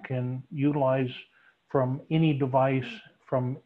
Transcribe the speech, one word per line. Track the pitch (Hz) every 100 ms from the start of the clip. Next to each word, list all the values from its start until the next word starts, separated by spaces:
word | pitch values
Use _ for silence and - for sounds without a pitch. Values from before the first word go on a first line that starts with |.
| -
can | 127 127 127 -
utilize | 151 143 147 131 131 127 - - _ _ _ _
from | 139 127 135 -
any | 160 160
device, | 143 135 131 135 131 123 - - _ -
from | 131 127 135